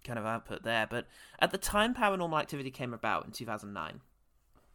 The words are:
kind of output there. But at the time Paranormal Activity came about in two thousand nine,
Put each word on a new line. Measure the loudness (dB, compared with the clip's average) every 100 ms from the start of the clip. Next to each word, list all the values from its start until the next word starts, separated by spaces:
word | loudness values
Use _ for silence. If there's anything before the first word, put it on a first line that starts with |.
kind | -6 -4
of |
output | -2 -2 -4 -6
there. | 0 2 2
But | -2 -6 -14 -20 2
at | 2
the | 2
time | 0 4 4
Paranormal | 4 4 4 2 0
Activity | 0 -4 -6
came | -6 -6
about | -2 0 0 -2
in |
two | -8
thousand | -6 -6 -6
nine, | -6 -6 -8 -18 _ _ _ _ -20 _